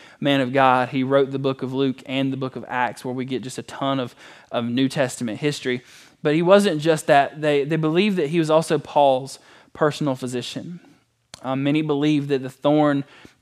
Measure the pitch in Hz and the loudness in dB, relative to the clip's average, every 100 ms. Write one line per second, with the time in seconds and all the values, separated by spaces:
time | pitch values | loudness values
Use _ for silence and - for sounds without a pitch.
0 | - - 143 139 123 135 131 127 123 139 | -20 -6 0 0 2 4 4 4 2 -2
1 | 131 139 135 135 135 131 127 131 139 127 | 0 2 2 0 -4 -4 -6 -2 -2 -2
2 | - 131 139 131 131 127 - 127 - - | -6 -4 -4 -4 -6 -8 -8 -4 -2 -4
3 | 131 127 127 127 127 - - - 139 135 | -8 -8 -6 -6 -8 -12 -14 -6 -4 -2
4 | 120 - - - _ 120 117 120 135 156 | -4 -10 -20 -20 _ -4 -2 0 0 0
5 | 127 - 120 104 151 147 131 123 - - | -2 -2 -8 -4 -4 -4 -6 -6 -8 -20
6 | - _ 151 156 175 202 202 156 160 156 | -20 _ -2 0 6 6 6 2 0 0
7 | - 147 135 156 151 143 139 160 156 165 | 4 4 4 0 0 0 0 0 0 2
8 | 208 185 143 170 156 160 160 156 - 151 | 2 0 0 0 2 2 2 -2 0 2
9 | 143 131 135 - - - _ - 151 - | 4 4 -2 -14 -20 -20 _ -2 0 0
10 | 147 127 127 123 117 123 151 175 - _ | -4 -4 -6 -6 -8 -10 -12 -16 -18 _
11 | _ _ _ - 127 131 143 151 156 143 | _ _ _ -12 -6 -2 0 0 0 0
12 | 151 151 143 139 131 - 147 151 151 139 | 2 0 0 -2 -4 -2 2 4 4 2
13 | 135 - - _ | -2 -12 -20 _